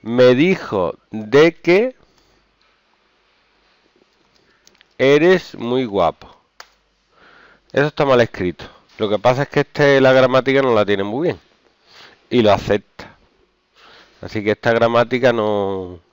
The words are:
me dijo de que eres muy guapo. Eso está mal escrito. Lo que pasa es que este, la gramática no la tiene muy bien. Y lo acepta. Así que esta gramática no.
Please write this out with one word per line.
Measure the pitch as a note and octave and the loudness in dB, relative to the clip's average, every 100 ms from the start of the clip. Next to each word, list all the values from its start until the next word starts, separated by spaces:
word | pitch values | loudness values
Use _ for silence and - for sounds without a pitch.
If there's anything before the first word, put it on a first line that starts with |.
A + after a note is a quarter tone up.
me | G#2+ A#2+ B2+ | -4 4 4
dijo | B2+ F3 F#3 - G#2 E2+ - _ | 4 0 -2 -6 -6 -6 -8 _
de | A2 G#2+ C3+ E3 | -14 0 2 2
que | E3 - F3+ B3+ - _ _ _ _ _ _ _ _ _ _ _ _ _ _ _ _ _ _ _ _ _ _ _ _ _ _ _ _ _ - | 0 -2 0 0 -8 _ _ _ _ _ _ _ _ _ _ _ _ _ _ _ _ _ _ _ _ _ _ _ _ _ _ _ _ _ -2
eres | C3 D3 E3+ F#3 - | 0 2 2 0 -2
muy | - A#2 B2+ | -12 -6 -4
guapo. | B2 G2 E2 - - _ _ _ - _ _ _ _ _ _ _ _ _ _ | -4 -2 -2 -4 -20 _ _ _ -20 _ _ _ _ _ _ _ _ _ _
Eso | - D3 | -4 -4
está | - | -2
mal | C#3+ B2 | 0 2
escrito. | A2+ - F2+ E2 - _ _ - | 0 -4 -8 -8 -20 _ _ -8
Lo | G#2 | -4
que | G2+ | -2
pasa | A#2+ B2+ | 0 -2
es | C#3+ | -2
que | - | -4
este, | C#3 - C#3+ C#3 | -4 0 2 4
la | C3 | 4
gramática | C3 C3 C3 B2 C3+ | 4 4 0 0 0
no | C3+ | 2
la | A2 | 0
tiene | G2+ G2+ | 0 -2
muy | G2+ A#2+ E3+ | -4 -6 -6
bien. | G2+ _ _ _ _ _ - - _ _ | -8 _ _ _ _ _ -20 -20 _ _
Y | B2 | 0
lo | G#2+ | 2
acepta. | F#2+ - G#2 _ - - _ _ _ _ _ _ _ _ - _ _ | 0 0 -4 _ -20 -20 _ _ _ _ _ _ _ _ -20 _ _
Así | F2+ A2 | -12 -6
que | G#2 | -4
esta | G#2+ A#2 | -2 0
gramática | A#2 A#2 A#2 A#2 B2+ B2+ | 2 2 0 0 0 0
no. | A#2 G#2+ G#2 G2 F#2+ F#2 F2+ _ | 0 -2 -2 -4 -6 -10 -16 _